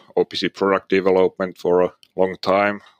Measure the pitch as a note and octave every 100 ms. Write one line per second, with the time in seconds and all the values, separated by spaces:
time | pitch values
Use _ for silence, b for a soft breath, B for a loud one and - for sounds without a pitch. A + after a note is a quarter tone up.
0 | B - F2 F#2+ F#2 - G2 F#2+ - F#2+
1 | F#2 F#2 F#2 - F#2+ E2+ F2+ F2+ F2+ -
2 | _ - F#2+ F2+ G2 F#2+ G2+ G2+ b b